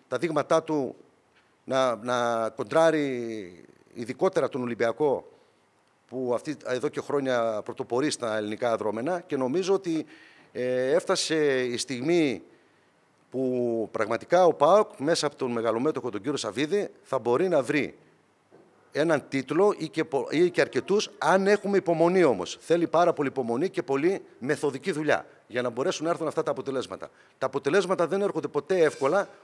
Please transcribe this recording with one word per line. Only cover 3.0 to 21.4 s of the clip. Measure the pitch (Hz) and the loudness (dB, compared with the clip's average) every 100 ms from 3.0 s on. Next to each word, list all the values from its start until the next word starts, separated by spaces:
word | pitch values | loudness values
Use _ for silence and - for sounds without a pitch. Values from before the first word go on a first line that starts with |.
| 143 123 117 110 90 85 - - _ | -2 -4 -6 -10 -12 -18 -20 -20 _
ειδικότερα | - 113 127 185 180 127 | -12 -10 -2 0 0 -2
τον | 131 | -2
Ολυμπιακό, | 123 113 117 117 151 107 - _ _ _ _ _ _ _ - | -6 -2 -2 0 0 0 -4 _ _ _ _ _ _ _ -12
που | 127 123 | -6 -2
αυτή, | 117 151 139 117 | -2 -4 -10 -4
εδώ | 127 143 | -2 -2
και | 139 | -4
χρόνια | - 143 135 123 113 107 | -4 -2 0 0 0 -2
πρωτοπορεί | - 117 131 120 151 | -8 -10 -4 0 0
στα | - 117 107 | -2 -4 -4
ελληνικά | 104 107 120 113 | -4 -2 -2 0
δρόμενα, | 107 107 135 180 | -2 -4 -4 -4
και | - 139 | -4 -4
νομίζω | 127 160 185 | -2 -2 0
ότι, | 196 175 160 - - - - _ | 0 0 -4 -6 -14 -20 -20 _
ε, | - 123 127 127 | -6 -2 0 2
έφτασε | 165 185 180 - 160 147 131 | 0 0 -2 0 2 2 2
η | 127 120 | 0 -4
στιγμή | - 127 147 175 151 104 - _ _ _ _ _ _ _ _ | -6 -4 2 4 2 0 -10 _ _ _ _ _ _ _ _
που | 127 131 127 120 113 104 | -4 -2 0 -2 -2 -4
πραγματικά | 107 104 117 - 175 180 | -4 -2 -4 2 4 6
ο | |
παοκ, | 143 147 202 208 - | 6 6 6 4 -2
μέσα | 139 170 147 | -2 0 -2
από | - | -4
τον | 131 | -4
μεγαλομέτωχο | 117 113 113 143 151 123 | -2 0 0 0 -2 -6
τον | 95 | -6
κύριο | 110 139 | -6 -4
Σαββίδη, | 110 101 151 202 190 - | -4 -4 -2 -2 -4 -10
θα | - 131 | -6 -4
μπορεί | 117 123 185 | 2 2 2
να | 160 | 2
βρει | 123 147 95 - _ _ _ _ _ - _ _ _ 139 | 2 0 -2 -8 _ _ _ _ _ -20 _ _ _ -2
έναν | 160 151 - | 2 0 0
τίτλο | 139 127 151 208 175 | -6 -2 2 2 2
ή | 156 | -4
και | 156 | -4
πο-, | 156 135 113 | -2 -2 -2
ή | 147 175 | 2 2
και | 170 | 2
αρκετούς, | 139 131 - 202 - - | 0 0 0 0 0 -2
αν | 147 190 | 2 2